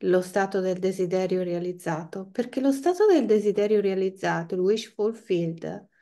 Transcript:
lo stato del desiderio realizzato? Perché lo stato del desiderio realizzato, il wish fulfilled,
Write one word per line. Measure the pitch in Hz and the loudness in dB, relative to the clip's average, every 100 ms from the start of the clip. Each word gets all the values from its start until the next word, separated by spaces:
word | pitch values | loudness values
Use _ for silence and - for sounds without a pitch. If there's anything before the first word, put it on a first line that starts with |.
lo | 190 185 | 2 2
stato | 185 202 196 196 | 2 -2 0 0
del | 185 180 | -2 0
desiderio | 190 190 180 185 185 185 | -2 -2 -2 -2 0 -2
realizzato? | 175 175 180 175 170 160 165 190 190 | -2 -4 -6 -6 -6 -6 -8 -12 -8
Perché | - 240 254 | -6 -4 0
lo | 269 | 0
stato | 269 359 359 427 | 2 0 4 4
del | 320 | 4
desiderio | 214 214 208 202 208 214 | 4 2 2 0 2 2
realizzato, | 196 190 190 190 175 165 165 185 | 2 0 -2 -2 -2 -2 -2 0
il | |
wish | 185 220 - | 2 0 -4
fulfilled, | - 214 226 - 175 165 165 160 202 - _ | -4 -4 -4 -2 -2 -2 -4 -10 -10 -14 _